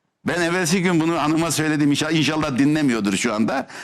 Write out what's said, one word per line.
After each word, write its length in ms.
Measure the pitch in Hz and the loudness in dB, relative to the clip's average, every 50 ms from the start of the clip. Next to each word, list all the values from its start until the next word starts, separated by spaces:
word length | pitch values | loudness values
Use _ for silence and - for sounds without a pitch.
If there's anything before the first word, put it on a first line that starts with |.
| _ _ _ _ - | _ _ _ _ -6
Ben 140 | - 156 175 | -4 -2 0
evvelsi 400 | 175 165 170 185 180 147 175 202 | 0 0 0 0 0 0 0 0
gün 180 | 170 185 175 160 | 2 2 2 2
bunu 220 | 156 165 170 156 | 2 0 0 0
hanıma 300 | 139 151 160 160 165 165 | 0 0 0 0 0 0
söyledim. 400 | 147 - 156 156 151 147 151 143 | -2 -2 -2 0 0 2 2 2
İnşa-, 200 | 143 135 151 156 | 2 0 0 0
inşallah 460 | 165 160 143 135 156 156 151 151 131 | 0 0 0 0 0 -2 -2 -2 0
dinlemiyordur 560 | 113 139 147 151 156 147 135 117 113 101 104 98 | 2 2 2 2 2 2 0 0 0 0 -2 -2
şu 160 | 90 - 120 107 | 0 -2 -2 0
anda. 340 | 107 110 107 127 139 - - - - | 0 0 0 -2 -4 -6 -8 -12 -18